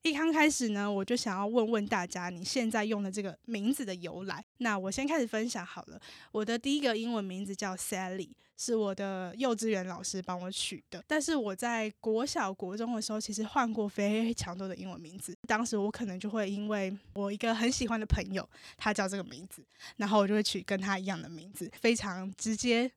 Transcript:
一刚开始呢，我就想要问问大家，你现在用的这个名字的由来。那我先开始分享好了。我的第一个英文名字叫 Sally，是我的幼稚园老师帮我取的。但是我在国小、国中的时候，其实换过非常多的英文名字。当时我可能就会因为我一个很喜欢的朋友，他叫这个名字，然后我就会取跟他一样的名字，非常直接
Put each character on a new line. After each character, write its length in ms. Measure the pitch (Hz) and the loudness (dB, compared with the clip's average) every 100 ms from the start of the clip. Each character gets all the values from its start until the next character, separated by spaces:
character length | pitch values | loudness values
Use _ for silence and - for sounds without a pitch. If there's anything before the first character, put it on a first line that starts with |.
一 80 | 330 | 2
刚 200 | 285 320 | 2 4
开 180 | 311 302 | 6 6
始 200 | 285 240 | 6 0
呢， 220 | 202 202 | 0 0
我 120 | 202 | 0
就 100 | 190 | 0
想 240 | 240 226 185 | 0 0 0
要 80 | 202 | 2
问 240 | 240 220 | 2 4
问 160 | 226 202 | 2 2
大 180 | 208 | 0
家， 240 | 180 180 180 | 0 -4 -6
你 160 | 175 | -6
现 240 | 196 269 226 | -2 0 2
在 160 | 220 | 0
用 200 | 208 214 | 0 0
的 40 | 196 | -2
这 140 | 196 | -2
个 160 | 196 - | -6 -8
名 280 | - 226 208 | -6 0 0
字 120 | 277 | 0
的 100 | 220 | -2
由 300 | 185 170 165 | -6 -6 -8
来。 200 | 190 - - _ | -6 -6 -8 _
那 180 | 240 202 | 0 0
我 140 | 190 | 0
先 160 | - 277 | -2 2
开 140 | 320 | 2
始 40 | |
分 240 | 233 220 233 | 2 0 -2
享 160 | 220 | -4
好 160 | 180 - | -8 -12
了。 180 | - 170 - - - | -14 -16 -18 -20 -6
我 120 | 220 | -4
的 140 | 214 233 | 0 0
第 180 | 277 294 | 2 2
一 40 | |
个 180 | 277 220 | 2 2
英 140 | 226 | 0
文 120 | 226 | -2
名 220 | 196 185 196 | -2 -4 -6
字 80 | |
叫 220 | 196 202 185 | -4 -4 -4
Sally， 540 | - 190 185 190 214 - _ - | -4 -2 -2 -4 -8 -12 _ -8
是 180 | - | 0
我 180 | 226 202 | 2 2
的 400 | 190 196 190 180 214 | 0 -2 -2 -6 0
幼 180 | 262 | 0
稚 140 | 220 226 | 2 2
园 180 | 202 185 | 2 0
老 160 | 175 | -4
师 180 | 185 196 | -4 -4
帮 200 | 185 180 | -4 -4
我 100 | 180 | -4
取 320 | 196 - 175 _ | -4 -4 -6 _
的。 100 | 175 - | -14 0
但 160 | 302 | 0
是 140 | 285 302 | 4 2
我 180 | 214 | 2
在 340 | 190 240 233 214 - | 0 0 0 0 -2
国 260 | 226 220 277 | 2 2 2
小、 260 | 349 202 | 0 0
国 240 | 196 185 208 | -2 -4 -2
中 200 | 233 240 | -2 0
的 40 | |
时 120 | 220 | 0
候， 80 | 214 | -2
其 120 | - | -2
实 120 | 208 | -2
换 280 | 220 294 240 | 2 2 2
过 160 | 220 208 | 2 0
非 460 | - 202 220 226 | 2 2 4 2
常 240 | 233 - 180 | 0 -4 -6
多 80 | 190 | -6
的 80 | |
英 160 | 180 190 | -6 -8
文 100 | 175 | -10
名 160 | 160 185 | -12 -12
字。 220 | - 175 - | -12 -12 0
当 180 | 220 | 2
时 140 | 233 214 | 4 2
我 100 | 202 | 0
可 180 | - 226 | 0 -4
能 120 | 180 | -4
就 100 | 208 | -2
会 220 | 220 196 | -2 0
因 160 | 202 208 | -2 0
为 260 | 208 190 196 - | 0 0 -4 -8
我 160 | 202 202 | -4 -4
一 60 | 202 | 0
个 180 | 233 | 0
很 160 | 220 233 | 2 2
喜 160 | 262 226 | 2 0
欢 140 | 220 | 0
的 40 | |
朋 160 | 220 - 190 | 0 -2 -2
友， 120 | 190 - - - - | -4 -6 -14 -20 -2
他 160 | 214 | 0
叫 140 | 208 190 | 2 0
这 100 | 196 | -2
个 60 | |
名 240 | 180 135 185 | -6 -12 -14
字， 180 | - - _ - - | -18 -20 _ -18 -4
然 100 | 202 | 4
后 100 | 214 | 6
我 80 | 196 | 8
就 80 | |
会 80 | 214 | 4
取 180 | 208 196 | 2 0
跟 180 | 185 196 | -2 -2
他 180 | 190 196 | 0 -2
一 60 | |
样 180 | 190 175 | -2 -4
的 60 | 143 | -6
名 240 | 165 180 | -12 -12
字， 180 | - 175 - | -10 -10 2
非 140 | 233 | 2
常 340 | 233 202 180 190 190 | 4 0 -4 -6 -4
直 200 | 220 214 | -2 0
接 340 | 247 233 254 | 4 4 2